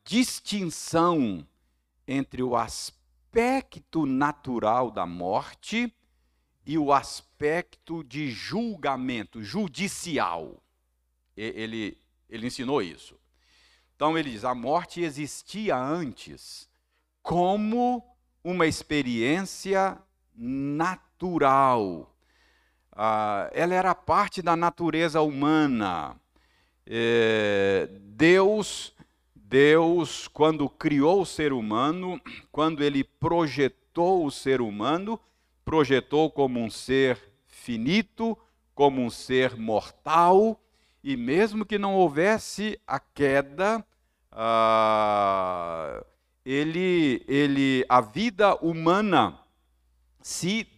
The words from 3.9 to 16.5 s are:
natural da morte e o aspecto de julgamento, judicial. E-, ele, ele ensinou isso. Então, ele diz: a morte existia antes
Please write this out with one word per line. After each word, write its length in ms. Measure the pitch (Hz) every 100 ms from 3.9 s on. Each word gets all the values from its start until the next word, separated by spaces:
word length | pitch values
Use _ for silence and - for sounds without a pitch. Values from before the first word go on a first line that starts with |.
| 165
natural 840 | 143 131 147 - - 117 104 120 123
da 160 | 104 87
morte 880 | 87 90 113 - - - 220 240 - _ _ _ _ _ _ -
e 100 | 156
o 160 | 143
aspecto 1080 | 139 - - - _ 147 165 - _ - 165
de 280 | 135 139 147
julgamento, 1120 | 104 - 196 233 185 143 131 127 120 98 117
judicial. 1200 | 101 202 196 135 190 - 175 135 92 85 73 - _ _ _ _ _ _ _ -
E-, 160 | 110
ele, 440 | 107 110 113 101 - _ _ _
ele 200 | 113 120
ensinou 340 | - 123 139
isso. 340 | 90 71 - _ _ _ _ _ _ _ _
Então, 240 | _ 151 160
ele 120 | 147
diz: 140 | 110
a 100 | 127
morte 480 | 123 120 165 170 175
existia 760 | 165 139 143 - - 196 214 131
antes 920 | 131 170 139 95 92 69 -